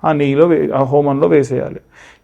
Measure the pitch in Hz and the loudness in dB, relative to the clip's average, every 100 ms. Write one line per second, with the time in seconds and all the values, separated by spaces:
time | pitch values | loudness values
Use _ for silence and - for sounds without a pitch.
0 | 165 151 143 135 170 160 151 135 135 147 | -2 0 0 2 2 2 0 -2 0 0
1 | 147 139 131 160 135 131 - - _ - | 0 0 2 2 0 -4 -6 -12 _ -20
2 | - _ | -20 _